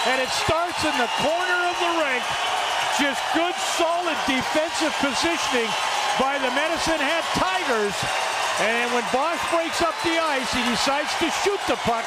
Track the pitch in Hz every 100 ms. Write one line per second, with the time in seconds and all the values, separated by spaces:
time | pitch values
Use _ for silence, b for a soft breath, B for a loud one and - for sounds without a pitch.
0 | 226 262 254 - - 320 349 - 311 269
1 | 233 - 302 339 359 359 349 349 349 339
2 | 294 254 220 - - - - - - -
3 | 285 262 - 311 349 - - - 330 339
4 | 349 294 - 262 247 311 330 - 311 -
5 | 277 226 339 330 - 247 226 - - -
6 | - - 262 277 262 269 320 330 - 320
7 | 269 330 - - 349 370 311 226 202 -
8 | - - - - - - 202 233 240 240
9 | 220 247 311 330 - 330 330 - 330 320
10 | 330 330 320 269 254 262 240 226 277 277
11 | 302 - 330 - 392 403 - 247 - 226